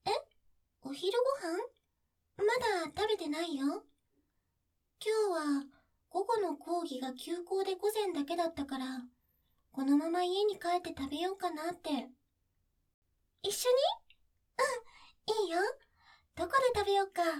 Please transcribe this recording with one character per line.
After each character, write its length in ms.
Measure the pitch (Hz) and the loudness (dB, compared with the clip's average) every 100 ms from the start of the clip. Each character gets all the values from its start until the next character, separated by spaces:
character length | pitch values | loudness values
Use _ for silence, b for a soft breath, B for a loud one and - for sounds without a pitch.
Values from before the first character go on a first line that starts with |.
| 381 | -2
え？ 40 | 427 - _ _ _ _ _ | -4 -4 _ _ _ _ _
お 100 | 269 | -12
昼 240 | 277 359 480 | -4 0 2
ご 280 | 494 554 339 | 0 0 -2
飯？ 120 | 349 508 _ _ _ _ _ _ - | -4 -4 _ _ _ _ _ _ 0
ま 80 | 403 508 480 370 311 | 2 2 2 0 -2
だ 60 | - | -2
食 100 | 427 | 0
べ 100 | 403 | 0
て 120 | 311 | 0
な 140 | 302 | -2
い 120 | 339 277 | -2 0
よ。 100 | 277 | -2
今 160 | 381 - _ _ _ _ _ _ _ _ _ _ _ 415 | -2 -10 _ _ _ _ _ _ _ _ _ _ _ 0
日 60 | 440 415 330 302 285 | 2 2 2 0 0
は 40 | 277 B B _ _ | -2 B B _ _
午 140 | 349 | -4
後 140 | 392 453 | 0 0
の 140 | 359 285 | 0 -4
講 260 | - 349 320 | -2 -2 -2
義 140 | 262 | -6
が 140 | 262 | -6
休 300 | 254 - 349 | -8 -6 -6
講 200 | 339 381 | -2 -2
で 120 | 392 370 | -2 0
午 160 | 415 | 0
前 200 | 427 403 | 0 -2
だ 120 | 320 285 | -2 -2
け 100 | 339 | 0
だ 100 | 330 | 0
っ 80 | 311 | -2
た 100 | 277 | -6
か 140 | 269 | -4
ら、 60 | 262 254 247 _ _ _ _ _ _ | -4 -6 -12 _ _ _ _ _ _
こ 120 | - | -4
の 120 | 269 285 | 4 4
ま 140 | 330 | 4
ま 140 | 349 | 0
家 200 | 359 381 | 2 2
に 120 | 415 381 | 2 0
帰 240 | 349 349 | 0 0
っ 20 | |
て 80 | 339 330 | -2 -6
食 140 | 277 | -6
べ 60 | 294 | -2
よ 160 | 359 | -2
う 40 | 381 | -2
か 140 | 359 | -4
な 180 | 302 330 | -2 -6
っ 40 | 349 | -4
て。 340 | - 277 - - _ _ _ _ _ _ _ _ _ _ _ _ | -2 -2 -2 -16 _ _ _ _ _ _ _ _ _ _ _ _
一 120 | 381 403 | -6 0
緒 140 | 494 | 4
に？ 60 | 508 640 932 _ - _ _ _ - 554 494 453 B B _ - 427 | 4 4 0 _ -20 _ _ _ 0 0 0 -8 B B _ -4 -2
う 60 | |
ん、 20 | 370 | 0
い 40 | |
い 20 | |
よ。 80 | 339 415 523 b b b b _ - | 0 0 -2 b b b b _ -6
ど 120 | 349 | 0
こ 60 | 539 508 | 4 4
で 60 | 415 | 2
食 80 | 392 | 4
べ 60 | |
よ 100 | 392 | 2
う 40 | 392 | 2
か。 120 | - 339 | 0 0